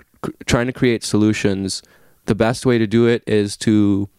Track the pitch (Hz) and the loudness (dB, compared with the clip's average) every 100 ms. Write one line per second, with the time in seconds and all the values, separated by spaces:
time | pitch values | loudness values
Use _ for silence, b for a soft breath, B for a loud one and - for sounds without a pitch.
0 | - - - - - 123 123 - 127 113 | -20 -10 -10 -8 -2 -2 -2 -2 0 0
1 | - 104 107 107 104 95 95 - b b | -2 2 2 2 -2 -2 -4 -8 b b
2 | b b - 101 113 127 131 120 110 117 | b b -4 0 0 0 0 0 2 2
3 | 117 117 - 107 101 - - 107 101 98 | 2 2 0 -2 -2 -4 0 2 2 0
4 | 101 | -4